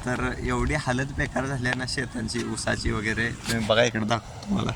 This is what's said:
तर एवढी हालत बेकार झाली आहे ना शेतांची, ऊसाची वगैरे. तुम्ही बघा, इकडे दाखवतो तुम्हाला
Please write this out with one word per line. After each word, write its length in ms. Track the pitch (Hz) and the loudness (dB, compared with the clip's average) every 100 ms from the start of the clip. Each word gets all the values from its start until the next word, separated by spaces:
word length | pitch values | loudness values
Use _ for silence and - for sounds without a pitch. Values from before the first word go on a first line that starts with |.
तर 180 | 123 123 127 120 | -2 -2 -2 -2
एवढी 320 | 117 123 123 147 | 0 2 2 0
हालत 280 | 135 127 139 - | 0 0 0 -2
बेकार 280 | 143 - 131 | -2 0 -2
झाली 200 | 139 123 | 0 0
आहे 100 | 127 | 0
ना 60 | 123 | -2
शेतांची, 540 | - 123 120 110 120 113 | -4 -4 -4 -2 -2 -2
ऊसाची 380 | 110 - 113 113 | -2 0 0 0
वगैरे. 380 | 113 107 110 117 117 - | 0 0 0 0 -2 -2
तुम्ही 180 | 113 107 | 0 4
बघा, 160 | 110 | 6
इकडे 200 | 120 117 | 6 4
दाखवतो 420 | 107 117 - - 208 | 2 0 -2 -12 -2
तुम्हाला 260 | 196 117 | 0 0